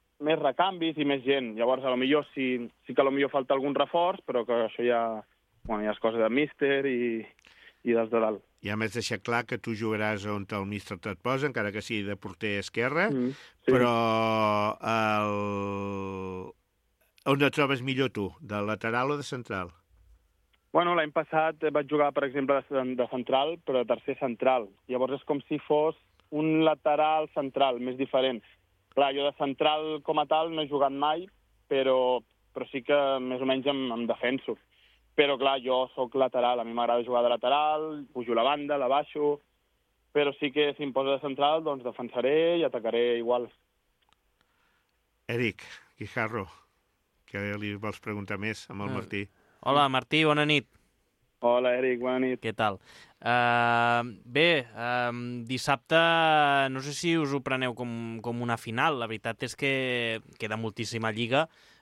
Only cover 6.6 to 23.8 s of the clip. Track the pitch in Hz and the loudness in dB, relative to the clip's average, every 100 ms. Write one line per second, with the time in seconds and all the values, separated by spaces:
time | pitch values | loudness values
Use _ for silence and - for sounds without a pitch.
6.6 | 139 139 139 123 120 113 110 _ - - | 0 0 0 0 -2 -2 -6 _ -20 -20
7.6 | - _ - 117 113 117 110 104 - _ | -20 _ 0 2 2 2 2 0 -8 _
8.6 | 98 107 110 113 107 110 - 120 113 117 | -4 -2 -2 -2 -4 -4 -2 -2 -2 -6
9.6 | 113 110 113 107 107 107 101 104 98 107 | -6 -4 -2 0 0 -2 -4 -6 -4 -4
10.6 | 98 104 - 95 - 95 - 131 143 123 | -4 -6 -8 -10 -8 -6 -2 -2 -2 -2
11.6 | 104 104 - 110 101 101 104 95 110 101 | -4 -4 -6 -6 -6 -8 -10 -8 -4 -4
12.6 | 95 - 123 147 190 139 123 139 - _ | -4 -4 -2 0 0 0 -2 -6 -14 _
13.6 | - 131 123 117 113 110 113 110 107 104 | 2 4 4 2 2 2 2 2 2 2
14.6 | 104 - 107 113 110 107 107 101 101 101 | 0 -2 -2 0 2 2 0 0 -2 -2
15.6 | 101 98 101 98 98 95 95 92 92 - | -4 -4 -6 -6 -6 -8 -8 -10 -12 -16
16.6 | _ _ _ _ _ _ - 139 143 - | _ _ _ _ _ _ 0 2 2 2
17.6 | 139 135 127 131 135 - 98 85 120 104 | 2 0 -2 0 -2 -2 -6 -6 -8 -4
18.6 | 104 107 113 117 131 147 143 131 120 101 | -4 -4 -2 -2 -2 -4 -6 -10 -6 -6
19.6 | 87 - _ _ _ _ _ _ _ _ | -8 -12 _ _ _ _ _ _ _ _
20.6 | _ 160 175 175 151 156 151 160 160 156 | _ 2 2 2 2 0 0 2 0 0
21.6 | 156 147 143 151 147 139 139 135 135 139 | 0 0 0 2 2 2 -2 0 2 0
22.6 | - 139 127 127 120 131 120 131 147 170 | 0 -2 -2 -2 -2 -4 0 0 0 -4
23.6 | - 131 | -2 0